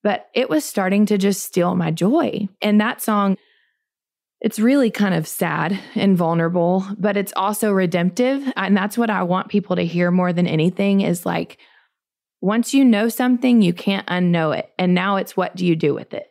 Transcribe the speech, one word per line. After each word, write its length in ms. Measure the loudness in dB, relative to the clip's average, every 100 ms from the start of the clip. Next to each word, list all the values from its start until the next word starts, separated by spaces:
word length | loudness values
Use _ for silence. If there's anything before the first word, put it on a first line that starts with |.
But 260 | -2 -4 -4
it 160 | -4 0
was 160 | -2 -2
starting 400 | -4 0 2 2
to 120 | 2
just 260 | 2 -2
steal 320 | -4 0 0 0
my 140 | -2
joy. 600 | 0 2 2 0 -4 -8 _
And 200 | 2 2
that 200 | 2 -2
song, 360 | -2 0 0 -2 _ _ _ _ _ _ _ _ _ _
it's 180 | -6 0
really 320 | 2 4 2
kind 240 | 0 0 0
of 100 | -4
sad 540 | -4 -2 -2 -2 -4 -6 -2
and 220 | 2 2
vulnerable, 680 | 2 0 0 0 0 0 -4 -4
but 180 | -2 -2
it's 160 | -4 -4
also 340 | -4 -2 0
redemptive. 720 | 0 0 0 -2 0 -2 0 -4 -6
And 180 | 0 0
that's 220 | 0 -2
what 120 | -2
I 140 | -2
want 240 | 0 -2 0
people 300 | -4 -2 -4
to 80 | -2
hear 260 | 0 2
more 220 | 2 0
than 120 | 0 0
anything 540 | 2 0 0 0 2
is, 260 | 0 -2 -2
like, 320 | -4 -6 -12 _ _ _ _ _ _ _ _
once 320 | -2 0 0
you 100 | 4
know 240 | 4 4 0
something, 540 | 0 0 2 4 4
you 100 | 4
can't 320 | 2 -2 -4 -4
unknow 420 | -2 2 2 0
it. 180 | -2 -6 -2
And 160 | 0
now 220 | 2 0 -2
it's, 220 | -4 -4
what 180 | -4 -2
do 100 | 0
you 120 | 2
do 160 | 0
with 200 | -2 -6
it? 140 | -12 -14